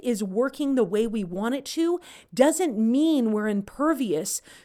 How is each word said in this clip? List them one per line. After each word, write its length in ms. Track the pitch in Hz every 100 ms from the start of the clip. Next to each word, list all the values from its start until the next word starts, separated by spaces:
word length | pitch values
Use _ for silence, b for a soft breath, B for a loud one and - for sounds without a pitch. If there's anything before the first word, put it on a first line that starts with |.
is 180 | 247 220
working 540 | 202 185 262 - 285 254
the 80 |
way 240 | 196 208 233
we 160 | 220
want 320 | 180 180 220 269
it 80 |
to 340 | - - 330 349 B B B
doesn't 440 | 175 269 320 359 208
mean 540 | 220 254 320 302 226
we're 160 | 214 214
impervious 960 | 202 202 - 302 285 233 156 196 - B B